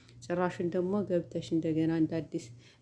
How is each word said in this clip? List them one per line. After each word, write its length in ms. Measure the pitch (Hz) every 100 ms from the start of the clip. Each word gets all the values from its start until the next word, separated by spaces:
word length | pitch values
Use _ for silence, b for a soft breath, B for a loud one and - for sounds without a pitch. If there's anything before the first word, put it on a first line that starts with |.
| b b
ጭራሽን 460 | - 175 180 - 175
ደግሞ 240 | 180 180 208 190
ገብተሽ 420 | 175 170 170 165
እንደገና 400 | 165 160 156 160 165
እንደ 160 | 156 165
አዲስ 300 | 151 165 - - b b